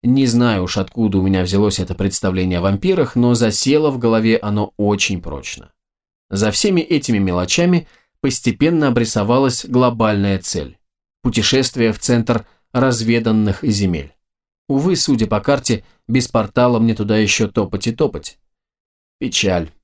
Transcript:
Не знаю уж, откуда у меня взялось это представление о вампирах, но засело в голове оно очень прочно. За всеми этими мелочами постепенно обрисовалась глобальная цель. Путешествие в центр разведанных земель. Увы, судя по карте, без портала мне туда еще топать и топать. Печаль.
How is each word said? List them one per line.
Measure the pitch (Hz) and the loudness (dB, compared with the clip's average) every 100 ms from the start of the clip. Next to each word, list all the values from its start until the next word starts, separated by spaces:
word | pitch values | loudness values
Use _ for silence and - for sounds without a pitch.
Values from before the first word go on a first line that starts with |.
Не | 123 131 131 | 2 2 2
знаю | 117 120 104 | 2 2 0
уж, | 92 - | -2 -4
откуда | 95 - 110 98 | -6 -2 0 2
у | |
меня | 95 95 | 0 0
взялось | 90 98 104 98 | 0 0 0 0
это | 90 92 | -6 -2
представление | 98 - 98 92 - 87 | -2 -2 -2 -2 -2 0
о | |
вампирах, | 95 98 180 180 135 123 | 0 0 0 0 0 2
но | 123 | 2
засело | 120 113 104 139 151 151 | 2 0 0 2 2 2
в | 131 | 0
голове | 117 113 110 113 | 0 2 2 0
оно | 104 104 107 - | 0 -4 -4 -2
очень | 104 101 - 92 | 0 0 -2 -4
прочно. | 82 71 65 - - _ _ _ _ _ _ | -8 -12 -12 -16 -18 _ _ _ _ _ _
За | 98 - | -2 0
всеми | 104 214 180 | 0 2 0
этими | 160 156 123 110 | 0 -2 0 0
мелочами | 95 90 90 - 175 175 170 _ _ _ | 0 0 -2 0 2 2 -2 _ _ _
постепенно | 139 - - 117 151 170 143 | -4 -2 -4 0 2 2 2
обрисовалась | 120 113 - 101 123 135 123 - | 0 0 0 0 2 2 0 -2
глобальная | 123 127 113 110 104 98 95 | 2 2 2 0 2 0 0
цель. | - 90 67 - _ _ _ _ | -4 -6 -8 -14 _ _ _ _
Путешествие | 127 120 - 131 127 131 113 | -4 -2 0 0 0 0 -2
в | 107 | 0
центр | - 120 113 117 - _ _ | 0 0 0 -2 -4 _ _
разведанных | 127 131 117 113 117 113 110 104 98 | -2 0 0 0 0 2 2 0 0
земель. | - 101 98 82 71 _ _ _ _ _ _ | -2 0 0 -2 -8 _ _ _ _ _ _
Увы, | 135 165 180 | -2 0 0
судя | - 127 107 | 0 0 0
по | 107 | -2
карте, | - 139 - 117 - _ - | 0 -2 0 -4 -6 _ -2
без | 123 120 | -2 0
портала | - - - 123 117 | -2 -2 2 2 4
мне | 113 | 2
туда | 107 104 107 | 0 0 2
еще | 104 - 107 | 2 0 -2
топать | 110 98 101 123 | -2 -4 -4 -6
и | |
топать. | 117 147 78 - - _ _ _ _ _ _ _ _ | -2 -2 -2 -14 -20 _ _ _ _ _ _ _ _
Печаль. | 131 - 101 90 80 _ | -6 -2 0 0 -4 _